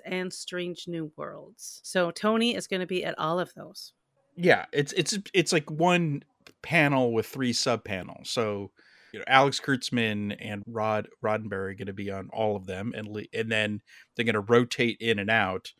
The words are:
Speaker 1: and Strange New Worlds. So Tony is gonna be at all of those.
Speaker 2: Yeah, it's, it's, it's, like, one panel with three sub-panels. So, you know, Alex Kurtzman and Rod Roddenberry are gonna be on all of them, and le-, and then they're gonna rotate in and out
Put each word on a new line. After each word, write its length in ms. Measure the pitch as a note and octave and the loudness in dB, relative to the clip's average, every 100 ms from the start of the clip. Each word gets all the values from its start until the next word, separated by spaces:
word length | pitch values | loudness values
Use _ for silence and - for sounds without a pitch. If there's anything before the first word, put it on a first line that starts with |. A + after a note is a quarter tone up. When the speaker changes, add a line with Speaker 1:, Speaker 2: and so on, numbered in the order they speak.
| - | -6
Speaker 1:
and 280 | F#3 F#3 | -4 -4
Strange 540 | - - F3+ F3 E3+ - | -8 -8 -6 -6 -8 -8
New 240 | E3+ D3+ D3+ | -6 -6 -8
Worlds. 640 | D3 D3+ - - - - | -12 -12 -18 -18 -16 -16
So 280 | - F#3 E3+ | -4 0 0
Tony 440 | - G#3+ A3+ A#3 G#3+ | 0 0 2 2 0
is 120 | - | -4
gonna 200 | F#3+ F3+ | -4 -2
be 160 | F#3 E3 | -4 -4
at 140 | - | -4
all 200 | D#3 F3 | -2 -2
of 120 | - - | -4 -8
those. 380 | - - - _ _ _ _ - | -18 -18 -20 _ _ _ _ 2
Speaker 2:
Yeah, 260 | F3 G2+ - | 4 4 4
it's, 220 | C#3 C#3+ | -2 0
it's, 240 | - D#3 G3+ - | 0 -2 -2 -2
it's, 180 | F#3+ E3 | 0 2
like, 180 | F3 C#3+ | 2 0
one 540 | D3+ F3 F3 E3 C#3 - _ - _ | 2 4 4 2 -2 -8 _ -20 _
panel 500 | - E3 D3 C3+ B2 | 0 4 6 4 4
with 140 | A2+ G#2+ | 2 -2
three 260 | C3 B2+ | -2 0
sub-panels. 760 | A#2 C3+ A2+ - F#2+ F2+ - - | 0 0 0 -2 -6 -6 -12 -6
So, 420 | - A2 G2+ G2 _ _ _ _ | -2 -2 -2 -8 _ _ _ _
you 80 | G#2+ | -8
know, 60 | - | 4
Alex 320 | C3 C#3 C3+ | 6 6 2
Kurtzman 760 | - C3 - B2 A2+ G#2 G#2 - | -2 -2 0 0 0 0 -4 -6
and 240 | G#2+ G#2 G2+ | -8 -10 -8
Rod 440 | A2+ A2 G#2+ G#2+ - | -2 0 0 -4 -4
Roddenberry 500 | A2 A2 G#2+ G2 F#2+ | -2 -2 -2 -6 -6
are 20 | |
gonna 180 | G2 G2 | -8 -10
be 180 | G2 G2 | -8 -6
on 200 | G2 F#2 | -6 -6
all 240 | - A2 G2+ | -2 0 0
of 100 | F#2+ | -4
them, 280 | F#2 G#2+ - | -6 -6 -8
and 100 | G#2 | -8
le-, 180 | G#2+ A2 | -10 -8
and 180 | A2+ A2+ | -6 -2
then 300 | A2 G#2+ G#2+ - - - - | 0 0 -2 -8 -20 -10 -4
they're 80 | |
gonna 160 | A#2 G#2+ | 0 0
rotate 560 | G2+ A#2+ A#2+ - A#2 G#2 | 6 6 4 0 0 0
in 180 | A2+ G#2 | 0 0
and 100 | G2+ | 2
out 440 | A2+ F#2+ F#2+ - - | 2 2 -2 -8 -20